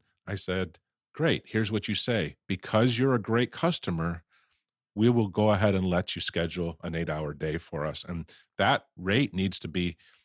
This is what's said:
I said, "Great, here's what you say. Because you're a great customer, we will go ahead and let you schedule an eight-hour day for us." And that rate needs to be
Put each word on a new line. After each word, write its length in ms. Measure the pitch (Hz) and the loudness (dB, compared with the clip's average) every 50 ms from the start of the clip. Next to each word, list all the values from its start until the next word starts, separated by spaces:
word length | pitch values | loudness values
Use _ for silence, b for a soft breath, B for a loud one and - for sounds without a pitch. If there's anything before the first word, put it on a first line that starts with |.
| _ _ _ _ - | _ _ _ _ -12
I 120 | - 104 | -8 -8
said, 420 | 95 - - 90 95 92 82 - - _ _ _ _ _ _ - | -8 -4 -4 -2 -2 -2 -4 -6 -14 _ _ _ _ _ _ -8
"Great, 300 | - 156 156 101 65 - | -2 0 0 0 0 -2
here's 260 | - - 110 113 98 110 | -2 -2 0 0 0 0
what 160 | 104 - - | -2 -2 -2
you 80 | 104 | -4
say. 400 | - - - 120 107 82 73 - _ _ | -2 -2 0 0 0 0 -2 -6 _ _
Because 500 | - 98 - - - - 107 117 127 117 | -6 -6 -6 -4 2 4 4 4 4 4
you're 180 | 113 131 135 127 | 2 2 2 2
a 60 | 120 | 0
great 300 | 101 - 113 117 127 120 | 0 0 0 0 0 0
customer, 720 | - - - 175 175 - - - 87 82 80 85 85 82 - _ _ _ _ _ _ _ _ _ _ _ _ _ - | -2 -2 -2 0 0 -2 -2 -4 -2 -2 0 -2 -4 -6 -10 _ _ _ _ _ _ _ _ _ _ _ _ _ -2
we 140 | 104 110 120 | 2 4 4
will 180 | 123 117 110 | 4 4 2
go 240 | 98 85 104 107 107 | 0 2 2 4 4
ahead 240 | 104 95 107 104 98 | 4 4 4 4 4
and 100 | 95 92 | 2 2
let 300 | 92 87 87 90 - - | 2 2 0 0 -2 -4
you 80 | 90 - | -6 -6
schedule 560 | - - 85 85 80 80 90 85 85 80 - - | -4 -2 -2 -2 -2 -2 -4 -4 -4 -6 -6 -8
an 100 | 85 82 | -6 -4
eight-hour 400 | 82 85 78 78 76 78 76 76 | -4 -4 -4 -4 -4 -4 -6 -8
day 240 | 71 78 78 76 80 | -6 -6 -4 -4 -4
for 260 | - - - 76 73 | -6 -8 -8 -6 -4
us." 200 | 78 73 - - | -4 -6 -6 -8
And 260 | - 87 85 76 - B B B B B | -8 -8 -8 -8 -10 B B B B B
that 300 | - 98 113 139 - - _ _ | 0 2 2 2 2 -2 _ _
rate 380 | - 87 92 101 127 143 - - | -8 -4 0 0 0 0 0 -2
needs 240 | 92 95 98 - - | -2 -2 -2 -2 -4
to 100 | - 85 | -10 -6
be 280 | 78 92 90 87 82 _ b b b b b | -4 -2 -2 -2 -4 _ b b b b b